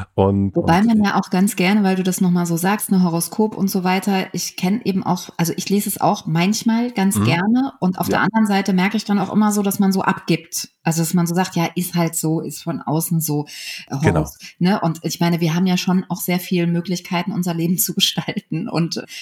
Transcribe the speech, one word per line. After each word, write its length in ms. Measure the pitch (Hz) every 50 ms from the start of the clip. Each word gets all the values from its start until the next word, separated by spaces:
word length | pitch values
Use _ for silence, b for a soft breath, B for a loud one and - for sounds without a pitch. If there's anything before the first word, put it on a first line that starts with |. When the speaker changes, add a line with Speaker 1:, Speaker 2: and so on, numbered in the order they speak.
| 98 B _
Speaker 1:
Und, 400 | - 95 98 101 101 98 98 -
Speaker 2:
Wobei 220 | 180 - - 165 190
Speaker 1:
und 60 | 214
Speaker 2:
man 160 | 233 226 214 202
ja 120 | 196 - 190
auch 100 | 190 -
ganz 260 | - 180 196 190 -
gerne, 260 | - 180 185 208 214
weil 140 | 196 190 190
du 80 | 185 185
das 160 | 185 180 -
nochmal 260 | 190 180 175 180 175
so 100 | 170 170
sagst, 340 | 165 175 190 214 214 - -
ne, 120 | 196 185
Horoskop 540 | 180 170 165 170 170 - - - 214 214 -
und 120 | - 196 190
so 160 | - 190 175
weiter, 440 | 185 185 196 - 208 196 190 - -
ich 240 | - 180 - - -
kenn 240 | - 180 185 208 247 -
eben 180 | 190 190 190
auch, 260 | - - 180 180 - - -
also 160 | - 170 165 -
ich 120 | - - -
lese 200 | 190 208 208 208
es 120 | - -
auch 260 | - 160 208 - -
manchmal 640 | 160 156 170 175 196 214 - - 226 226 226 240 247
ganz 240 | 240 202 190 196 -
Speaker 1:
Mhm. 80 | 104 104
Speaker 2:
gerne. 480 | - 165 175 185 214 233 254 269 269 - -
Und 180 | 190 185 185 -
auf 80 | 180
Speaker 1:
Ja. 40 | 202
Speaker 2:
der 80 | 190 -
anderen 240 | 127 190 226 226 220
Seite 260 | 202 196 196 196 208
merke 240 | 185 180 180 202 226
ich 80 | 214 -
dann 140 | - 202 202
auch 140 | 185 185
immer 180 | - 208 214 208
so, 100 | 202 208
dass 160 | 196 196 190 -
man 140 | 196 190
so 100 | 185 190
abgibt. 680 | - - 185 - - - 165 160 - - - - - - _ _ -
Also 180 | 175 156 165
dass 120 | 165 156 -
man 120 | 175 170
so 80 | 170 170
sagt, 220 | 185 185 - -
ja, 100 | 175 165 - -
ist 220 | 180 175 - -
halt 180 | 175 170 160 165
so, 260 | - - 156 160 165
ist 220 | 160 151 - -
von 180 | - 165 151 -
außen 400 | - - 147 165 170 - 170 160
so, 260 | 151 - 147 147 143 B B B B B B B B -
äh, 80 | - 139
Speaker 1:
Genau. 200 | 160 - - 78
Speaker 2:
Horos-, 180 | 73 - - B B B B -
ne? 200 | 170 180 208 -
Und 200 | - 165 160 -
ich 160 | - 165 - -
meine, 220 | 170 170 170 160
wir 140 | 170 160 160
haben 120 | 175 190
ja 100 | 185 180
schon 280 | 185 - 190 180 190 - -
auch 120 | 180 -
sehr 180 | - - 175 180
viele 300 | - - 190 175 170 170
Möglichkeiten, 640 | 170 170 170 - 180 175 - - 180 170 180 190
unser 200 | - 175 175 180 165
Leben 220 | 170 170 170 185
zu 160 | 160 - - 160
<laughs> 20 |
gestalten. 720 | 196 - - - 170 - - - - - - 156 160 - -
Und, 300 | - 160 170 160 - -
äh, 40 | B B B B